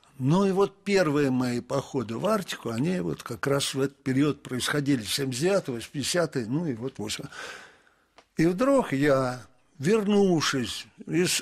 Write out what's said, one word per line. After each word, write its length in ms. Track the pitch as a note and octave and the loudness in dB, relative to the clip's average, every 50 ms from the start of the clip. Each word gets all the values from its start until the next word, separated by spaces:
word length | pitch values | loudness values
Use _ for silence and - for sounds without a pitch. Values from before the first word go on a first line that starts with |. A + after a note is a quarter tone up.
| _ _ _ - | _ _ _ -4
Ну 280 | B2+ C3+ D#3 F#3+ G3+ | 0 2 4 4 4
и 80 | G3 F#3 | 2 4
вот 320 | F#3 G3 G3 - _ - | 2 2 0 0 _ -4
первые 460 | G3 G3+ F#3+ F3+ D#3 C#3 D3 D3 C3+ | 0 2 4 4 4 4 2 2 2
мои 280 | B2+ B2+ B2+ B2 A#2+ A#2+ | 2 0 0 0 -2 -4
походы 580 | A#2 - C3 C#3 C3 - - C#3 A#2 G#2 A#2 A#2 | -4 -2 -4 -4 -4 -2 -4 -6 -4 -4 -6 -4
в 80 | C#3+ | -2
Арктику, 440 | G3 A3 G#3 F3 - - - - A2+ | 0 0 0 -2 -4 -10 -8 -8 -6
они 320 | A#2 A2+ C3+ E3+ F#3 F3+ | -4 -2 -2 -2 -2 -2
вот 220 | F3 E3 - - - | -2 -4 -6 -6 -8
как 220 | - A#2+ - - | -10 -8 -4 -2
раз 280 | C#3 C#3 C#3+ C3 - - | 0 0 0 0 -2 -2
в 80 | C3+ | -2
этот 200 | C3+ C#3 - _ | -2 -4 -4 _
период 400 | - C#3 C3 C3 C#3+ D3+ C#3 - | -4 -2 0 2 2 0 0 -4
происходили, 640 | - - C3 B2 - - - D3 C#3+ C3 C#3+ B2 G#2 | -8 -8 -6 -6 -4 -2 -2 -2 0 0 0 0 0
семьдесят 380 | F#2+ - - C#3 C3 B2+ A#2+ | -4 -4 -4 -4 -4 -4 -2
девятый, 340 | D3+ F3+ G3+ F#3+ - - B2 | 0 0 0 0 -2 -2 -8
восьмидесятый, 680 | A#2 A2 - - D3+ B2 - - F3 E3 - - C#3 A#2 | -8 -8 -10 -8 -6 -4 -2 0 0 0 -2 -2 -4 -4
ну 200 | G2+ B2+ D#3 F3 | -2 -4 -4 -2
и 80 | D#3+ B2 | -4 -6
вот 240 | G#2+ A#2+ C3+ - - | -6 -6 -10 -8 -8
восемь. 280 | G#2 G#2+ - - - - - - - - - - - - - _ _ _ _ _ _ _ _ - - _ _ - | -8 -8 -8 -8 -10 -12 -14 -14 -14 -14 -14 -16 -18 -20 -20 _ _ _ _ _ _ _ _ -20 -20 _ _ 2
И 80 | D#3 | 2
вдруг 480 | E3+ F#3 F3+ B3+ C4+ C#4 C4 A3+ - C#3 | 2 4 2 2 4 4 4 2 2 0
я, 480 | C3+ C#3+ D3+ C#3 C3+ C3 B2+ B2+ B2+ A#2 - _ _ _ _ _ - | 2 4 4 4 4 2 0 -4 -6 -12 -20 _ _ _ _ _ -4
вернувшись 1120 | C3 E3 G#3+ A3 G3+ G3 G#3 G3+ G3+ F#3+ F3 D#3 C3+ - - C3+ A#2 G2 - - - - _ - - | 0 2 2 2 4 4 4 4 6 6 4 4 2 0 0 -2 -2 -4 -6 -10 -12 -14 _ -18 -10
из 360 | - D#3 D#3+ F3+ E3 - - | -2 0 2 2 2 0 -2